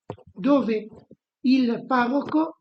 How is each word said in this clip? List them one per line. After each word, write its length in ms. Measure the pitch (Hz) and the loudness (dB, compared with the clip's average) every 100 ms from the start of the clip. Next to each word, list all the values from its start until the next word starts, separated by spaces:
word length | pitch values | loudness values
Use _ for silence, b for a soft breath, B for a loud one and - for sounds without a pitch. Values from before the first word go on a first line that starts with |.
| - - - | -16 -16 -16
dove 540 | - 208 285 220 214 208 - _ - _ _ | -6 2 2 2 -4 -6 -20 _ -20 _ _
il 440 | 247 262 240 226 - | 2 2 2 -2 -2
parroco 720 | 254 240 277 - 311 320 - | 0 2 -2 -2 -2 -2 -6